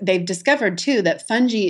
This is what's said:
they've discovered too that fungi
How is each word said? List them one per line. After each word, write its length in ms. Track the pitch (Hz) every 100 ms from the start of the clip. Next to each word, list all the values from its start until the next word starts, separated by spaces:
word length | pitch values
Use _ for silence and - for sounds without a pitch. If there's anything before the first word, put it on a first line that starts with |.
they've 220 | 190 185
discovered 540 | 175 180 - 285 214 175
too 240 | - 262
that 260 | 170 151 -
fungi 400 | 226 247 220